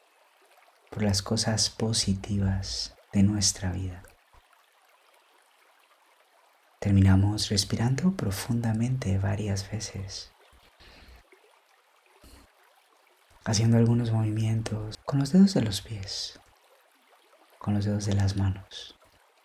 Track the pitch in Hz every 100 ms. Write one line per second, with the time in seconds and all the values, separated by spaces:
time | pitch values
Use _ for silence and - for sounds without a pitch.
0 | _ _ _ _ _ _ _ _ _ -
1 | 104 98 - 113 - 110 - - 113 113
2 | - 95 - 101 98 95 95 - - -
3 | _ 101 101 104 98 - 92 90 92 90
4 | - - _ _ _ _ _ _ _ _
5 | _ _ _ _ _ _ _ _ _ _
6 | _ _ _ _ _ _ _ _ 101 98
7 | 95 95 101 110 - 101 - 104 117 131
8 | 180 190 101 98 - 120 113 110 120 127
9 | 98 95 98 104 104 98 - 107 - -
10 | 98 - - _ _ - - _ - -
11 | - - _ - _ _ _ _ _ _
12 | _ _ - - - _ _ _ _ _
13 | _ _ _ - - 107 117 117 113 120
14 | 117 113 110 107 110 113 113 107 110 -
15 | - 139 139 185 196 - 110 98 - 104
16 | 95 - - - _ _ _ _ _ _
17 | _ - _ - _ - - 104 101 101
18 | 101 101 98 98 98 95 - - - -
19 | _ _ _ _